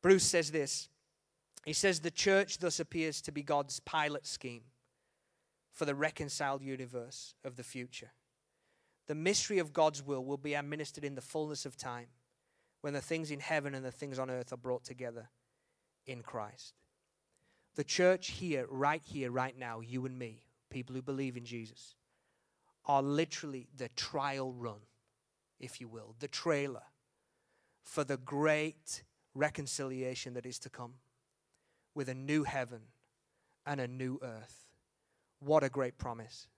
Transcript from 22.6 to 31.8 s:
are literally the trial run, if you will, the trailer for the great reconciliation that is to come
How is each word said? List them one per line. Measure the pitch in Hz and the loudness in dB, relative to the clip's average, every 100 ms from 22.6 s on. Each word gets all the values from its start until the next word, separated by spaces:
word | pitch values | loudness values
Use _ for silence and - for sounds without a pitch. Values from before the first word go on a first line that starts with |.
| _ _ - | _ _ 4
are | 139 | 4
literally | 139 147 160 - 156 131 120 131 | 6 2 0 -2 -8 -10 -12 -8
the | 120 | -8
trial | - - 139 139 135 131 | -4 -4 0 0 -2 -4
run, | 123 120 104 - _ _ _ _ _ _ _ | -4 -6 -8 -18 _ _ _ _ _ _ _
if | 127 - | -12 -12
you | 120 | -12
will, | 113 107 113 | -12 -14 -10
the | 139 | -6
trailer | - 170 147 139 120 - _ _ _ _ _ _ _ _ _ | -2 4 4 4 -4 -12 _ _ _ _ _ _ _ _ _
for | - - | -6 -2
the | 139 131 | 0 -2
great | 127 143 156 151 156 - - - - _ _ | 0 4 6 6 2 -4 -10 -10 -12 _ _
reconciliation | 135 147 - 139 - 135 131 131 123 127 | 0 0 2 -6 -4 -4 -2 -4 -4 -6
that | 123 | -8
is | 127 120 | -8 -10
to | 131 | -12
come | - 120 127 _ _ _ _ _ _ _ _ | -12 -12 -14 _ _ _ _ _ _ _ _